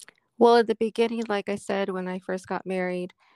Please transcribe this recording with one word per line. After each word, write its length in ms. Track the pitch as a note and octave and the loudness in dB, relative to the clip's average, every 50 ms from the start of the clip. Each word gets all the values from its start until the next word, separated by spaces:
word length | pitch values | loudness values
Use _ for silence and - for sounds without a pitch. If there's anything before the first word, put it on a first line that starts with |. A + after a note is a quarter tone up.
| - - _ _ _ _ _ _ | -20 -20 _ _ _ _ _ _
Well, 180 | A3+ A#3 A#3 | 6 8 8
at 100 | A#3+ A3+ | 6 6
the 80 | A3 A3 | 2 0
beginning, 480 | - A3+ A3 - - A3+ A3+ A#3 A3+ A3+ - | -2 -2 -2 0 -2 -2 -2 -2 -6 -4 -4
like 200 | G#3 G3+ G3 - | -4 -4 -4 -4
I 80 | G3+ | -6
said, 340 | G#3 - - G3+ G3 G3 G3 | -8 -6 -6 -4 -2 -2 -4
when 180 | F#3 F#3 F#3 F#3 | -4 -6 -6 -6
I 100 | F#3 F#3+ | -8 -8
first 300 | - - F#3 F#3 - - | -6 -6 -8 -8 -6 -6
got 180 | F#3 F3+ - | -8 -8 -6
married, 480 | F3+ F#3+ F#3 F3+ F3+ F3+ F3+ F3+ F3+ - _ _ _ _ | -6 -4 -4 -4 -4 -4 -6 -8 -10 -14 _ _ _ _